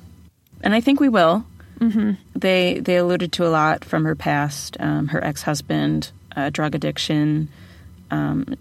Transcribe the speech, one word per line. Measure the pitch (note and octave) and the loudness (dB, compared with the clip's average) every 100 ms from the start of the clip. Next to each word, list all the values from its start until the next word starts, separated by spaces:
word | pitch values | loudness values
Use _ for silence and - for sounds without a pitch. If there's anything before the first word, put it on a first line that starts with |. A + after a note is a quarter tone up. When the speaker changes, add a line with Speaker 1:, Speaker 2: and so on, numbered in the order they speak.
| - - - _ _ - | -20 -20 -20 _ _ -6
Speaker 1:
and | G3+ | 0
I | A3 | 2
think | B3+ C#4 | 4 4
we | C#4+ | 4
will. | A3 E3 G3 - - - - | 6 4 4 -2 -14 -20 -2
Speaker 2:
Mm-hmm. | A#3 G#3+ G#3 F#3+ - - | 0 2 0 -2 -6 -2
Speaker 1:
They, | F#3 F#3 F3+ F3+ | 2 4 2 0
they | - F3+ | 0 2
alluded | F3 F3+ F3 | 2 0 -2
to | - E3+ | 0 2
a | |
lot | D#3+ D#3 D#3 - | 2 2 0 -2
from | E3 D#3 | -2 0
her | D#3 | -2
past, | D#3 D3 D3 C#3+ - - | -2 0 -2 -6 -12 -6
um, | D#3 D3+ D3 | -4 -2 -2
her | D#3 | -2
ex-husband, | - D3 - D3 - D3+ D3 D#3 - - - - | -4 -4 -4 -4 -4 -2 0 -2 -6 -14 -12 -6
uh, | C#3+ | -4
drug | D3 D3+ D#3 | -2 -4 -2
addiction. | D3+ D3 - D#3 D3+ D3+ D#3 - - - - - - | -4 -4 -2 0 2 0 -4 -10 -20 -20 -20 -20 -8
Um, | D3+ D3 D3+ - - | -4 -2 -4 -4 -8